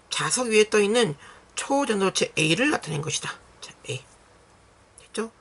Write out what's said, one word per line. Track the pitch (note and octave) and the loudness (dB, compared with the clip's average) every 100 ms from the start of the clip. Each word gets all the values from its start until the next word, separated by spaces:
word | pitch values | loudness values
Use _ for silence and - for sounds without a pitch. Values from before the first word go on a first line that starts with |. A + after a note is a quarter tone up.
| - | -10
자석 | - D3 B3 A#3+ | -6 -2 -2 2
위에 | G#3+ G#3+ | 4 4
떠있는 | G#3+ G3+ A#3+ G3 C#3+ - - - - | 4 2 2 2 -2 -12 -20 -16 -10
초전도체 | - C#4 C4 G#3 F#3+ - G3+ - | -2 0 0 0 0 0 -2 0
A를 | D#3 E3 C#4+ | 0 2 2
나타낸 | - D#3 D#3 | 0 -4 -6
것이다. | C#3 - - - - - | -6 -6 -8 -12 -18 -20
자, | - - - | -20 -16 -12
A. | B2 - - - - _ - _ _ _ - | -12 -12 -20 -20 -20 _ -20 _ _ _ -20
됐죠? | - - A3+ - | -12 -10 -10 -12